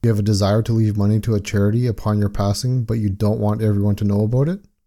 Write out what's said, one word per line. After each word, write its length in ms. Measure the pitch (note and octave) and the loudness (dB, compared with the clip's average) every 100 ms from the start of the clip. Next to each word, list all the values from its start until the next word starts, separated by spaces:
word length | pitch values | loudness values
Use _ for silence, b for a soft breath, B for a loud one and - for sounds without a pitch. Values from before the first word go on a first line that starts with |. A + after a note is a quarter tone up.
you 60 | A#2 | 2
have 80 | G#2 | 0
a 60 | |
desire 400 | G#2 G#2 G2+ G#2 | 0 2 2 0
to 100 | A2+ | 0
leave 240 | A2+ A2 G#2 | 0 0 2
money 220 | G2+ A2 | 2 0
to 160 | G#2+ G#2+ | 0 -2
a 40 | |
charity 460 | G2+ G#2 G2+ A2 B2 | -2 0 2 2 -2
upon 320 | G#2+ A2 G#2 | -2 -2 0
your 120 | G#2 | 0
passing, 560 | G#2 G2+ G2+ B2+ B2+ A2+ | 0 -2 0 -2 -2 -2
but 100 | A#2 | -2
you 120 | G#2 | -2
don't 320 | F#2+ G#2 A2 | -2 0 0
want 220 | G#2 G#2 | 0 0
everyone 340 | A2 G2+ G2+ G2+ | 0 2 0 0
to 60 | |
know 200 | G2+ G2+ | 0 0
about 260 | A2 B2+ C#3+ | 0 0 0
it? 120 | F#3+ _ _ | -2 _ _